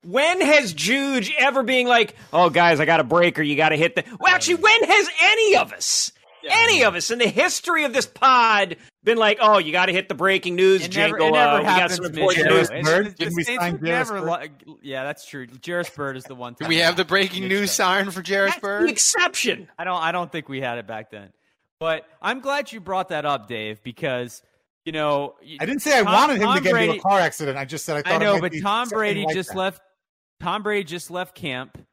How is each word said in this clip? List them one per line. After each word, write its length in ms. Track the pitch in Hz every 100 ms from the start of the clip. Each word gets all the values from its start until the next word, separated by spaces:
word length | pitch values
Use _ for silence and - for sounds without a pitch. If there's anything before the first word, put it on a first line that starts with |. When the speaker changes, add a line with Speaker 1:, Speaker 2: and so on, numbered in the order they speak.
Speaker 1:
when 360 | 175 214 311 370
has 320 | 285 302 233
Juge 600 | 151 165 269 277 262 190 -
ever 260 | 269 269
being 240 | 240 254 247
like, 260 | 240 214 - -
"Oh, 160 | 160 175
guys, 320 | 165 175 151
I 40 | 151
got 140 | 165
a 40 |
breaker, 380 | 131 170 175 151
you 140 | 147 143
gotta 200 | 156 151
hit 200 | 165 -
the," 80 | 240 220
well, 120 | 370
actually, 200 | 370 359 339
when 280 | 415 453
has 240 | 392 415 349 320
any 340 | 359 440 440 381
of 160 | -
us, 400 | 92 - - - _ _ _
Speaker 2:
Yeah. 80 | 302
Speaker 1:
any 300 | 427 466 370
of 100 | 220
us 160 | 175 -
in 80 | 240
the 100 | 226
history 560 | 202 359 - - 330
of 80 | 285
this 140 | 254 -
pod 680 | - 262 254 226 208 190 165 - _
been 140 | 208 226
like, 200 | 214 214
"Oh, 160 | 220 208
you 140 | 156
gotta 200 | 175 185
hit 160 | 185 190
the 60 |
breaking 400 | 147 185 190 180
news 300 | 175 190 190 170
Speaker 2:
It 100 | 190
never, 120 | 202 -
Speaker 1:
jingle, 100 | 156
Speaker 2:
it 40 |
never 180 | 151 143
Speaker 1:
uh, 60 | 147
we 60 |
got 100 | 147 180
Speaker 2:
happens, 160 | 175 180
Speaker 1:
some 80 |
Speaker 2:
Mitch. 100 | 175 156 185 170
Speaker 1:
important 80 | 156
Speaker 2:
It's, 80 |
Speaker 1:
news"? 140 | 160 160
Speaker 3:
Jairus 180 | - 151
Byrd? 180 | 175 208
Speaker 2:
it's, 60 | 190
Speaker 3:
Didn't 140 | 160
Speaker 2:
the 40 | 170
Speaker 3:
we 60 |
Speaker 2:
Saints 180 | 165 247
Speaker 3:
sign 80 | 175
Speaker 2:
would 160 | 156 160
Speaker 3:
Jairus 220 | 208 240
Speaker 2:
never 100 | 202 165
Speaker 3:
Byrd? 240 | 170 151 139 -
Speaker 2:
li-, 80 | 151
yeah, 220 | 139 131
that's 220 | 139 147 -
true. 200 | 143 123 127 165
Jairus 240 | 175 165
Byrd 260 | - 139 131
is 80 |
the 100 | 127 127
one 180 | 123
Speaker 4:
Do 100 | 120
Speaker 2:
time 40 | 151
Speaker 4:
we 60 | 165
have 160 | 170 175
the 60 |
Speaker 2:
that 60 | 175
Speaker 4:
breaking 340 | 196 190 185
Speaker 2:
Mitch 80 | 190
Speaker 4:
news 180 | 196 196
Speaker 2:
does. 40 |
Speaker 4:
siren 380 | - 190 190 196
for 120 | 185
Jairus 300 | 175 196 196
Speaker 1:
That's 80 | 349
Speaker 4:
Byrd? 240 | - 202 339
Speaker 1:
the 40 |
exception. 760 | 233 - 370 349 - 247 170 175 -
Speaker 2:
I 60 |
don't, 160 | 175 180
I 120 | 160
don't 180 | 175 170
think 160 | 165 143
we 120 | 135
had 160 | 127 120
it 80 | 104
back 240 | 110 101
then. 200 | 107 98 _ _ _ _ _
But 280 | 160 160 - _
I'm 180 | 202 254
glad 320 | 269 285 -
you 80 | 226
brought 280 | 175 190 185
that 160 | 156 147
up, 220 | 135 104
Dave, 340 | 117 107 107
because, 600 | 123 113 151 127 123 - _ _ _ _ 165
you 60 |
know, 420 | 156 151 143 143 -
y-, 160 | 143 147
Speaker 3:
I 60 | 165
didn't 160 | 269
say 160 | 302 269
I 40 |
Speaker 2:
Tom, 80 | 202
Speaker 3:
wanted 220 | 214 294 233
him 60 |
Speaker 2:
Tom 120 | 214 277
Speaker 3:
to 60 |
get 80 | 220
Speaker 2:
Brady 140 | 233 220
Speaker 3:
into 80 | -
a 20 |
car 180 | 190 196
accident. 380 | 160 - 147 135
I 80 | 131
just 180 | 151
said 120 | - 147
I 20 |
Speaker 2:
I 40 | 160
Speaker 3:
thought 80 | 160
Speaker 2:
know, 80 | 208
Speaker 3:
it 40 | 196
might 40 |
Speaker 2:
but 120 | 175
Speaker 3:
be 80 | 160
Speaker 2:
Tom 240 | 202 220 240
Speaker 3:
something 100 | 214
Speaker 2:
Brady 260 | 214 202 175
Speaker 3:
like 80 |
Speaker 2:
just 160 | 175 180
Speaker 3:
that. 80 | 190
Speaker 2:
left. 240 | 190 190 _ _ _ _ _ _
Tom 220 | 175 202
Brady 220 | 208 208
just 260 | 165 175 -
left 240 | 175 180
camp 420 | - 160 127 131 - _